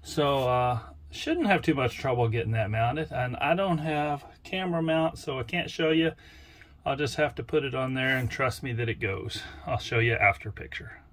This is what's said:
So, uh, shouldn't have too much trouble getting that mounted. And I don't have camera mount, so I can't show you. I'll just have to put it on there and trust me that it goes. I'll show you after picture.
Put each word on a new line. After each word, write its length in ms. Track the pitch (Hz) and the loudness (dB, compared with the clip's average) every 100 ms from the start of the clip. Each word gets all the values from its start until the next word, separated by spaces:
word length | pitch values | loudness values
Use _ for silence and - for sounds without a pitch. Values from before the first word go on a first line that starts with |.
So, 460 | - - 143 139 127 | -6 0 2 2 2
uh, 320 | 123 123 117 - - - | 2 2 0 -6 -20 -18
shouldn't 340 | - - 349 247 | -10 -2 0 4
have 160 | 180 | 2
too 100 | - | 4
much 240 | 143 127 - | 2 2 0
trouble 320 | 135 127 117 | -2 2 2
getting 240 | 117 107 | 2 0
that 180 | 113 101 | 0 0
mounted. 400 | 107 117 143 156 | 2 2 0 -4
And 260 | 123 123 - | -2 -4 -2
I 180 | 143 | 0
don't 240 | 175 196 165 | 2 2 0
have 460 | 156 151 147 143 - - | 0 0 0 -4 -8 -20
camera 400 | - 185 185 170 | -8 -4 -2 0
mount, 340 | 160 160 160 - | 2 2 2 -2
so 200 | - 135 | -6 -6
I 60 | |
can't 260 | 127 175 - | -2 -4 -4
show 200 | - 160 | 0 4
you. 220 | 160 165 160 - - - - - - | 6 4 0 -20 -20 -20 -20 -20 -8
I'll 120 | - 139 | -4 0
just 200 | 143 - | -2 2
have 180 | 151 - | 0 0
to 60 | |
put 220 | 131 156 | 0 0
it 100 | 139 | 0
on 200 | 131 131 | -2 -2
there 240 | 131 131 131 | 0 2 2
and 120 | 120 | 0
trust 320 | - 131 120 | 0 0 0
me 100 | 135 | -4
that 140 | 117 113 | -2 -2
it 120 | 107 | -2
goes. 400 | 104 95 - - - - - | -2 -2 -6 -8 -10 -12 -4
I'll 120 | - | -4
show 200 | - 120 | 0 2
you 140 | 117 | 4
after 380 | 113 101 - 110 | 4 4 2 -6
picture. 480 | - - - - - - | -12 -12 -12 -12 -18 -20